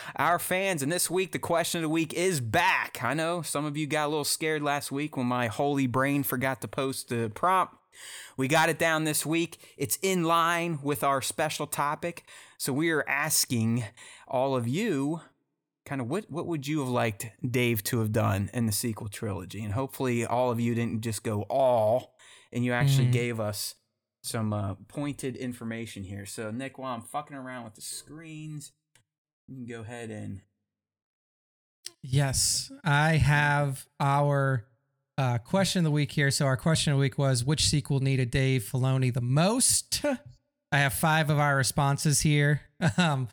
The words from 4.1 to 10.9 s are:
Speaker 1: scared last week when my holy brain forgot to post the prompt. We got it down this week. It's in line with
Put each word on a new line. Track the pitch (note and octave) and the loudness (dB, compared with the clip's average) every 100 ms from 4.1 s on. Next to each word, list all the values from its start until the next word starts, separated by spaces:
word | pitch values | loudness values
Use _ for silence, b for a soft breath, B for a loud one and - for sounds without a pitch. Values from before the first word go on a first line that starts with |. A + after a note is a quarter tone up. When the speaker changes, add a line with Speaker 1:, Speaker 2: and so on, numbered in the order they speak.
| D#3 C#3+ | 0 -2
Speaker 1:
scared | - D#3 D#3 | -2 0 0
last | D3 C#3+ - | 0 -2 -2
week | C#3 D3+ C#3 | -6 -4 -2
when | B2 | 0
my | B2 A#2+ | 0 -2
holy | G#2+ C#3+ C#3 C3 | 0 0 2 2
brain | B2+ C#3 C#3+ | 2 2 0
forgot | C3+ C3 C3+ C3 | 0 -2 -2 -4
to | A#2 | -8
post | - C3+ C3 - | -4 -4 -4 -6
the | A#2 A2+ G#2+ | -4 -4 -2
prompt. | F3 F#3 E3 - _ B B B B B | 0 2 0 -6 _ B B B B B
We | C3 | 0
got | D#3+ E3 | 2 2
it | D#3+ | 2
down | E3 D#3 D#3 | 0 0 0
this | D3+ C#3+ | -2 -2
week. | E3 E3+ - B B | -2 -4 -10 B B
It's | D3 - | -6 -2
in | F#3+ F#3 E3 | 0 0 2
line | E3 E3 E3+ E3+ D3+ | 2 2 0 -2 -4
with | C#3 | -4